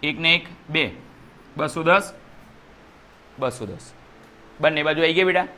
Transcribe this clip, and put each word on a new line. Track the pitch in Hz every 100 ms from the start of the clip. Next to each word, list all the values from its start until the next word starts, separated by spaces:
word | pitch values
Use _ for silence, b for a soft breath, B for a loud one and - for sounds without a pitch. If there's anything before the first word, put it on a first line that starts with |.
| 147
એક | 151 165
ને | 170
એક | 170 - - 156
બે, | 131 - - - - - - -
બસો | 147 170 165
દસ, | 185 202 - - - - - - - - - - - - -
બસો | 131 120 104
દસ. | 87 - - - - - - - -
બંને | 151 156 151
બાજુ | 156
આવી | 165 165
ગયા | 185
બેટા. | 180 180